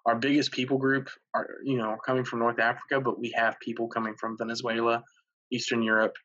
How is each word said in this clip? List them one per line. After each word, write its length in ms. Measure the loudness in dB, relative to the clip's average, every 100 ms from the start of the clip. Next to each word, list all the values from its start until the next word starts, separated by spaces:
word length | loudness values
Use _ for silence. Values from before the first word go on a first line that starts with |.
| 0
Our 100 | 2
biggest 360 | 4 4 2
people 260 | 0 0 2
group 320 | 2 2 -2 -14 _
are, 140 | -4 -4 -8
you 140 | -2 0
know, 180 | 0 -2 0
coming 180 | 0
from 140 | 0 0
North 220 | 0 2
Africa, 400 | 0 0 0 0
but 180 | 0 -2
we 140 | -2 0
have 220 | 0 0
people 280 | -6 -4 -4
coming 260 | -2 -4 -6
from 180 | -8 -6
Venezuela, 640 | -6 -4 -2 0 2 0 -4 _ _ _ -8
Eastern 300 | -6 -2 0
Europe. 340 | 4 4 2 0